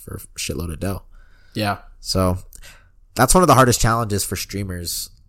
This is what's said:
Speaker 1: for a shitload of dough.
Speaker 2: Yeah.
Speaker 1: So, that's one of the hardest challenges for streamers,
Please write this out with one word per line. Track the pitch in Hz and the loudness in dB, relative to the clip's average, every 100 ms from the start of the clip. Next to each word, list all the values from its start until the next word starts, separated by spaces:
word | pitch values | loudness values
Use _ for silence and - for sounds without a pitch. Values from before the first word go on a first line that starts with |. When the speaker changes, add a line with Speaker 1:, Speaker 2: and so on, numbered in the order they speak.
Speaker 1:
for | - - | -14 -16
a | - - | -14 -12
shitload | - 71 87 | -8 -8 -8
of | 78 | -6
dough. | 92 92 - - - - - | -6 -8 -12 -20 -20 -20 -14
Speaker 2:
Yeah. | 110 104 98 - - | -6 -4 -4 -10 -16
Speaker 1:
So, | - 95 92 92 - - - - - _ _ - | -4 0 0 0 -6 -20 -20 -20 -20 _ _ 0
that's | 127 | 4
one | - | 6
of | 175 | 6
the | 127 | 6
hardest | 127 - | 6 4
challenges | 120 117 110 101 - | 2 0 -2 -4 -4
for | 95 | -6
streamers, | - 98 101 87 82 - - - | -8 -8 -8 -8 -8 -8 -10 -16